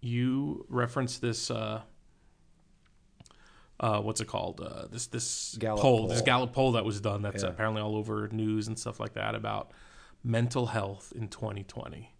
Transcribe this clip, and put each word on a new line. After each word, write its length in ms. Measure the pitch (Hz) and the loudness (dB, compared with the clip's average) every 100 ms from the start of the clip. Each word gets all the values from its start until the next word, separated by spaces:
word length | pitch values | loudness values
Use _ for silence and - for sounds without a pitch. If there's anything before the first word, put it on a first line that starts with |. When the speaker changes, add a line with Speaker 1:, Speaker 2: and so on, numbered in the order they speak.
Speaker 1:
you 640 | 120 120 127 131 143 147 - | 0 2 2 2 0 -4 -4
referenced 520 | 123 120 123 123 - | 0 0 0 -2 0
this, 280 | 120 113 - | -2 -2 -2
uh, 320 | 113 110 110 - - - - - _ _ - _ - _ _ _ _ - - - - - - | -2 -2 -4 -8 -20 -20 -20 -20 _ _ -20 _ -20 _ _ _ _ -20 -20 -20 -20 -20 -4
uh, 220 | 117 104 | 0 2
what's 200 | 104 107 | 0 -2
it 60 | 113 | -2
called? 340 | 104 90 85 | -2 -4 -6
Uh, 260 | 87 - - | -10 -10 -10
this, 160 | 113 - | -8 -6
this 500 | 120 113 - - 113 | -4 -4 -4 -6 -4
Speaker 2:
Gallup 220 | 113 107 | 0 6
Speaker 1:
poll, 280 | 135 120 107 | 8 8 6
this 100 | 117 | 4
Speaker 2:
poll. 80 | 131 | 4
Speaker 1:
Gallup 260 | 127 123 | 4 2
poll 200 | 127 131 | 4 4
that 120 | 117 | 4
was 160 | 107 101 | 2 0
done 220 | 104 101 | 0 0
that's 200 | 101 98 | -2 -2
Speaker 2:
Yeah. 80 | 95 | -2
Speaker 1:
apparently 300 | 90 110 107 | 0 0 0
all 140 | 107 107 | 0 -2
over 320 | 107 107 107 | -2 -2 -2
news 340 | 110 107 107 107 | 0 2 2 -2
and 120 | 113 | -4
stuff 200 | - 110 | -6 -6
like 160 | 107 | -6
that 200 | - 104 | -2 -2
about 360 | 110 107 107 - - - - - - | -2 -2 -4 -6 -14 -20 -20 -20 -10
mental 420 | 123 117 120 127 117 | 0 2 2 2 0
health 460 | 113 98 98 - - | 0 -2 -6 -12 -8
in 120 | 107 | -8
twenty 360 | - 110 101 | -6 -6 -6
twenty. 500 | 95 - - - 113 - | -8 -10 -10 -12 -16 -20